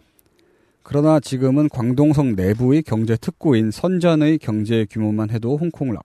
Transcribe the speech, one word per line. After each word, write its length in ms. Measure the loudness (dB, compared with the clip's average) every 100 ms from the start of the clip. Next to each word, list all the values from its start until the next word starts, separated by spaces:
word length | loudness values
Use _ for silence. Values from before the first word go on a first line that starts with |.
| _ _ _ _ _ _ _ _
그러나 380 | -6 0 2 2
지금은 480 | 0 -2 0 2 0
광동성 680 | -2 -2 2 2 2 0 0
내부의 480 | 0 2 2 2
경제 340 | 0 -2 0 -2
특구인 540 | -4 -4 0 2 0
선전의 640 | -2 -2 0 2 2 2 0
경제 480 | -2 -4 0 0 -2
규모만 420 | -2 -2 -2 -2
해도 260 | -4 -4 -2
홍콩을 400 | -4 -4 -6 -6